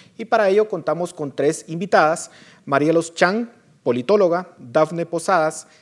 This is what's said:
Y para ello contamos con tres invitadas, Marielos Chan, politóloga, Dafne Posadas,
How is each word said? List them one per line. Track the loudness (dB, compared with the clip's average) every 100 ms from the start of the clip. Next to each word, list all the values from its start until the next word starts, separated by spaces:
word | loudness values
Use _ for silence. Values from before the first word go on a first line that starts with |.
| -20 -16
Y | -2
para | 2 4
ello | 2 0
contamos | -4 -4 -4 -6
con | -8 -8
tres | -2 -2 -2 -8
invitadas, | -8 0 2 4 0 -8 -20 -20 _
Marielos | -2 0 2 2 0
Chan, | 0 0 2 -6 -14 _ _
politóloga, | -4 -2 0 2 2 0 -6 -18
Dafne | -4 0 0 -2 -6
Posadas, | -6 0 0 0 -4 -16 _